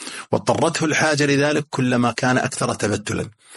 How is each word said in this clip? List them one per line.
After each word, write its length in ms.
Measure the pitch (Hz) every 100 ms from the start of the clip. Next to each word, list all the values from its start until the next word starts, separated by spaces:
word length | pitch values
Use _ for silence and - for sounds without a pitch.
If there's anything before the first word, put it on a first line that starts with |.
| - - -
واضطرته 540 | 107 - 117 160 151 160
الحاجة 400 | 139 156 147 143
لذلك، 400 | 139 147 151 147
كلما 420 | - 127 123 120
كان 260 | 113 127 127
أكثر 360 | - - 127
تبتلا، 560 | 104 107 104 - 90 98 - _